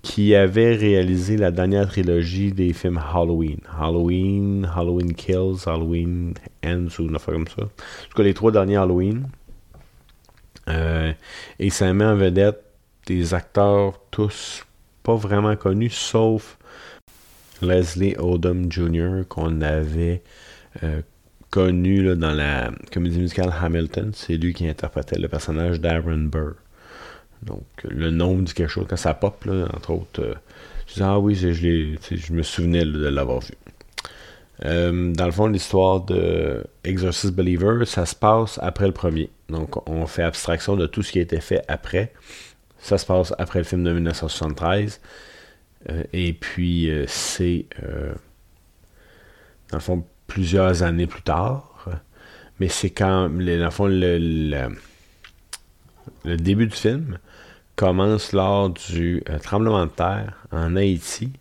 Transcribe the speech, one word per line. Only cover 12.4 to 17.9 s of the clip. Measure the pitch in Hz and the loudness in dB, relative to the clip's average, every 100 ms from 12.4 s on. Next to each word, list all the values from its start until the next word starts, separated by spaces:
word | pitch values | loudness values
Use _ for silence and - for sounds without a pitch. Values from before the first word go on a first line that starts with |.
| 101 104 - _ _ _ - | 4 2 -10 _ _ _ -4
des | 92 85 | -2 0
acteurs | 90 - - 101 101 101 92 _ | -2 -2 2 4 4 2 -2 _
tous | - 104 - - - - _ _ _ | -2 -2 -2 -14 -14 -18 _ _ _
pas | - 117 | 0 0
vraiment | 104 101 107 107 | 2 2 2 2
connus, | 98 98 117 | 2 2 0
sauf | - - 113 113 110 - - - - - - _ - - - - - | -2 -2 2 4 2 -4 -20 -20 -20 -20 -20 _ -20 -20 -20 -20 -6
Leslie | 92 90 87 | 2 4 2